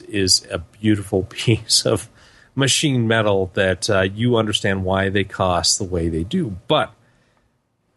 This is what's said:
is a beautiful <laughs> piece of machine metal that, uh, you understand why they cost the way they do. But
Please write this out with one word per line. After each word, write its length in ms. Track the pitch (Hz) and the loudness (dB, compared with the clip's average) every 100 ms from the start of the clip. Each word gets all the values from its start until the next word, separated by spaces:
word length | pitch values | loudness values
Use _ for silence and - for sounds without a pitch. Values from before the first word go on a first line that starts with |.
| - | -4
is 400 | 101 95 - - | -2 0 0 -2
a 80 | 95 | -8
beautiful 680 | 82 - 110 104 98 98 | -10 -2 0 2 0 -2
<laughs> 60 | 92 | -2
piece 560 | - - 110 - - 127 | -4 0 0 0 0 0
of 240 | 113 - - - - _ - | -2 -4 -18 -20 -20 _ -2
machine 520 | 135 - 156 127 113 | 0 2 0 0 2
metal 440 | 113 107 98 95 | 2 4 2 0
that, 360 | - 95 92 - | 0 0 0 0
uh, 120 | 98 | 2
you 360 | 98 101 120 117 | 0 0 0 2
understand 460 | 107 101 104 98 | 0 -2 -2 -2
why 260 | 92 95 98 | 0 0 0
they 140 | 98 | 0
cost 540 | 95 - 95 87 87 - | -2 -2 0 0 0 -2
the 60 | |
way 260 | 95 90 85 | -2 -2 -2
they 140 | 80 | -2
do. 320 | 85 190 143 90 - | -4 -4 -4 -6 -2
But 240 | 151 113 - _ _ _ _ _ _ _ _ _ | -2 -2 -8 _ _ _ _ _ _ _ _ _